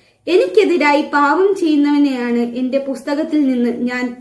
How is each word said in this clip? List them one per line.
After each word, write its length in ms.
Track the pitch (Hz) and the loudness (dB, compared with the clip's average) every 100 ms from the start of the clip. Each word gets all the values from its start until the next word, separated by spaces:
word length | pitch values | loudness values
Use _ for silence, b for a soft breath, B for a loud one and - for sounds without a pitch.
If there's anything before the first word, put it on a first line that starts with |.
| b b - | b b 0
"എനിക്കെതിരായി 760 | 359 523 - - 339 285 294 | 0 2 2 2 2 2 0
പാപം 540 | - 294 285 320 392 381 | 0 0 2 2 0 0
ചെയ്യുന്നവനെയാണ് 840 | 320 302 294 294 285 254 240 240 | 0 2 2 2 2 0 -2 -2
എന്റെ 380 | 240 240 254 269 | -2 -4 -2 -2
പുസ്തകത്തിൽ 680 | 277 254 - 285 311 302 269 | -4 -8 -6 -4 -2 0 0
നിന്ന് 220 | 247 240 | 0 -2
ഞാൻ 480 | 240 247 247 247 240 | -2 -4 -4 -6 -6